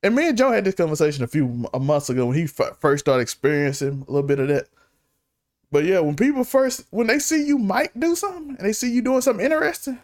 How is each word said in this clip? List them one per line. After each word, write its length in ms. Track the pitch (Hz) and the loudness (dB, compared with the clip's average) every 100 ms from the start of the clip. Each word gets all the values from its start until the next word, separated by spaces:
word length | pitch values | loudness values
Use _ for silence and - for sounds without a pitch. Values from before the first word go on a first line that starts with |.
And 140 | 196 240 | 2 2
me 120 | 330 | 2
and 80 | 233 | 2
Joe 140 | 262 | 2
had 140 | 226 | 2
this 100 | 196 | 0
conversation 480 | 190 165 151 151 143 | 0 -2 2 0 0
a 60 | 120 | -4
few 160 | 156 | 0
m-, 220 | 131 120 117 | -2 -2 -6
a 60 | 131 | -4
months 320 | 135 147 139 | 0 0 0
ago 160 | 127 123 | 0 0
when 100 | 139 | 0
he 80 | |
f-, 320 | 165 - - - | -2 -2 -4 0
first 240 | 147 143 | 0 2
started 180 | - 131 | 2 2
experiencing 800 | 120 - 139 147 143 139 139 139 135 | 0 -2 0 2 0 -2 -4 -6 -4
a 20 | |
little 160 | 143 139 | -2 0
bit 140 | 139 | 0
of 80 | 135 | 2
that. 180 | 143 - _ _ _ _ _ _ _ _ _ _ | -2 -2 _ _ _ _ _ _ _ _ _ _
But 140 | 143 | 0
yeah, 160 | 160 185 | 2 2
when 160 | 151 147 | 0 2
people 260 | 254 277 | 0 2
first, 440 | 247 269 262 247 - | 0 2 2 -2 -8
when 160 | 196 226 | -2 0
they 140 | 285 | 0
see 260 | - 320 294 | 0 0 2
you 100 | 285 | 0
might 420 | 202 185 - 233 | 2 0 -2 -2
do 180 | 330 339 | -2 0
something 400 | 403 359 302 262 | -4 -8 -12 -6
and 80 | 196 | -4
they 60 | |
see 180 | 214 247 | -2 -2
you 100 | 240 | 0
doing 200 | 247 262 | 2 2
something 240 | 254 226 | 2 0
interesting 560 | 240 311 302 - - 247 | 0 2 0 -4 -10 -12